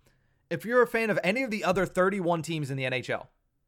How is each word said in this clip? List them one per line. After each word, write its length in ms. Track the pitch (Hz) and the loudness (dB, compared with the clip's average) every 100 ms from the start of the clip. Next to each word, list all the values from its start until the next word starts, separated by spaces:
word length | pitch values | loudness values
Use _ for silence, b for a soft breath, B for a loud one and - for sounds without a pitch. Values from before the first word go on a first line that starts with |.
| _ _ _ _ _ | _ _ _ _ _
If 140 | 165 | -8
you're 180 | 202 247 | 0 4
a 40 | 233 | 4
fan 220 | 233 226 | 2 0
of 100 | 202 | 0
any 200 | 170 226 | 0 0
of 80 | 262 | -2
the 140 | 208 | 0
other 220 | 160 185 180 | 0 2 0
thirty-one 560 | - 185 196 170 170 | 2 2 2 0 0
teams 280 | 156 160 139 | -2 -4 -4
in 60 | 135 | -4
the 80 | |
N 80 | 131 | -2
H 160 | 127 120 | -2 -4
L, 220 | 117 - _ _ _ | -6 -8 _ _ _